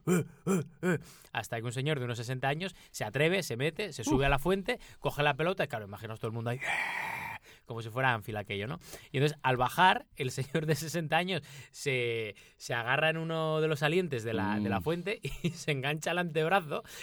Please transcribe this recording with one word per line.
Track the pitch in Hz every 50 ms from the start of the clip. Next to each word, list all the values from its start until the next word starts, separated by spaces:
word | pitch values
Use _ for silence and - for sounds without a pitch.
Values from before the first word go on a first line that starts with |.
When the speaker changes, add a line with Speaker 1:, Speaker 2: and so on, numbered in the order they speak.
| -
Speaker 1:
eh, | - 180 170 147 - - - -
eh, | - 190 - 147 - - - -
eh", | 180 175 - - - - - - - _
hasta | 123 113 - -
que | 117 113
un | 123 117
señor | 131 131 151 156 143
de | 123
unos | 120 120 110
sesenta | 120 113 131 127 131
años | 135 147 156 185 190 - - - - -
se | - 131
atreve, | 107 98 131 151 160 180 196 -
se | - 120
mete, | 113 131 160 160 - 220 196 143
se | - 113
sube | - 311 -
Speaker 2:
Uf. | 139
Speaker 1:
a | 139
la | 143 139
fuente, | 139 180 190 196 185 - - - - - - -
coge | - 143 - - 143
la | 147 143
pelota | 127 156 175 196 190 180
y, |
claro, | - - 113 107
imaginaos | 95 104 98 107 110 110 110
todo | - 117
el | 107
mundo | 117 113 117
ahí, | 123 131 - - - - - - - - - - - - - - - - - - - - _
como | - 120 113 113
si | 113
fuera | 107 123 131 131 123
Anfield | 113 98 - 107 107
aquello, | 101 - 101 98 101 113
¿no? | 156 180 - - - - - -
Y | - 135
entonces, | 139 151 147 - -
al | 131 127
bajar, | 120 123 120 - - 180 185 202 - - - -
el | - 147 127
señor | - - 131 - - 165 156
de | 156 156
sesenta | 147 165 156 131 175 165 147 151
años | 160 180 185 196 156 - - - 143 123 - _
se, | - - 143 131 127 120 120 117 113 113 107 98 - - - _ _
se | - - 131
agarra | 120 117 117 131 143 156 160
en | 160
uno | 165 165 165 165 160 160 156 156 156
de | 156
los | 156 160 135
salientes | 156 147 156 185 185 170 135 120 107
de | 117 110
la, | 110 107 104 107 107
de | 104 104
la | 113 113
Speaker 2:
Mm. | -
Speaker 1:
fuente | 151 165 175 175 190 214 - -
<laughs> | 135 - - -
y | 175
se | 170 - - - 151
engancha | 135 127 139 151 160 151 - 170
el | 175
antebrazo | 180 175 147 160 156 160 185 196 175 143 151 220 - - - -